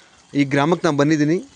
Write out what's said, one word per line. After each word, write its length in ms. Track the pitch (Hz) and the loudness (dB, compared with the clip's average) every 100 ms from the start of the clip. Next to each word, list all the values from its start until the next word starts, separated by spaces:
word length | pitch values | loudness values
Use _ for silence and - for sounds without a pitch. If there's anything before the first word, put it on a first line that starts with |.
| _ _ - | _ _ -8
ಈ 100 | 143 | -4
ಗ್ರಾಮಕ್ಕೆ 440 | 139 143 151 175 170 | 0 0 0 0 -2
ನಾನು 100 | 143 | 0
ಬಂದಿದ್ದೀನಿ 400 | 147 156 147 185 269 | 0 2 0 -2 -6